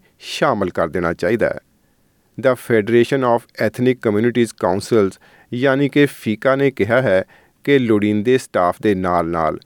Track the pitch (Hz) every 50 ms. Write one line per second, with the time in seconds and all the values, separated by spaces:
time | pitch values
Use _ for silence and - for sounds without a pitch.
0 | _ _ _ _ - - - - - 151 123 104 98 87 - - 87 82 73 92
1 | 87 82 85 - - 87 117 107 95 - - - _ _ _ _ _ _ _ _
2 | _ _ _ _ _ _ - - 113 131 127 - - - 120 110 101 107 117 120
3 | 117 - 139 135 127 123 117 117 - _ - - 117 107 - - 123 127 123 123
4 | - 117 104 104 113 120 113 120 117 107 - - - 92 90 101 - - 123 110
5 | 98 95 - - _ _ _ _ _ - 120 123 131 139 131 135 143 139 - 143
6 | 143 139 - - - 117 107 - - 131 135 135 139 139 120 - 98 104 117 131
7 | 123 110 95 92 - _ _ _ _ _ _ _ - 135 143 135 123 110 110 104
8 | 101 104 104 104 101 123 131 127 - - - 104 90 87 87 - - 110 101 92
9 | 92 90 90 85 85 82 85 82 80 78 - - _